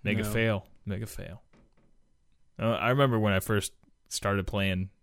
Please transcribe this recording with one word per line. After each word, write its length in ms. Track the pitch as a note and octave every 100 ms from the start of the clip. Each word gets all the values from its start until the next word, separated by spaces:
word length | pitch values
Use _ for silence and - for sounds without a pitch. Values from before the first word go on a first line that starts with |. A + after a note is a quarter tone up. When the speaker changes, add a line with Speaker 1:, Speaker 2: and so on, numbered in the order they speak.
Speaker 1:
mega 180 | G2 G#2+
Speaker 2:
No. 80 | G#2+
Speaker 1:
fail. 360 | A2+ A2+ G2+ - -
Mega 220 | - G2+ A2
fail. 360 | - E2+ G2+ _ - - _ _ _ _ _ _ _ - -
Uh, 140 | A2+
I 180 | A2+ A2+
remember 280 | C3 C#3 A2+
when 140 | G#2+
I 80 | F#2+
first 320 | - G#2 - - _ _ _
started 380 | - G2+ G2+ F#2+
playing 440 | G2+ G2 F#2 F#2 _